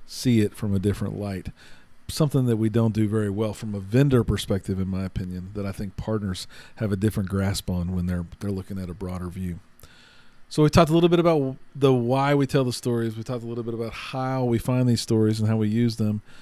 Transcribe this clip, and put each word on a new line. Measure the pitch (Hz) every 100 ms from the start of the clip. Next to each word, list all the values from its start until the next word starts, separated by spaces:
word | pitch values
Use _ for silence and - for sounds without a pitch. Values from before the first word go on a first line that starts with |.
| -
see | - 131 117
it | 104
from | - 107
a | 98
different | 101 98 101 101
light, | 101 95 - - - - - - -
something | - 151 139 127
that | 110
we | 110
don't | 110 113
do | 104 107
very | 110 104
well | 98 110
from | - 110
a | 101
vendor | 95 120 143 127
perspective, | 110 104 - 98 - 95
in | 95
my | 95
opinion, | 92 - 90 90 92
that | 104 98
I |
think | - 104 -
partners | - 110 101 87 - - - -
have | 110
a | 101
different | 110 113 95
grasp | 98 98 95 -
on | 90 87
when | 92 90
they're, | 87 85 -
they're | 101
looking | 95 92 98
at | 90
a |
broader | 85 90 90 90
view. | 90 92 85 - - - - - - - - -
So | -
we | 151
talked | 175 160
a |
little | 165 170
bit | 170
about | 170 160
w-, | 131 131 -
the | 135 135
why | 127 117 131 139
we | 147 139
tell | 143
the | 123
stories. | 113 127 117 117 110
We |
talked | 110 123
a | 117
little | 117
bit | 113
about | 113 113
how | - - 131 131 131
we | 127 117
find | - 127 123
these | 113
stories | - 113 110 110
and | 107
how | 110
we | 107
use | 110 120 113
them. | 107 107 - -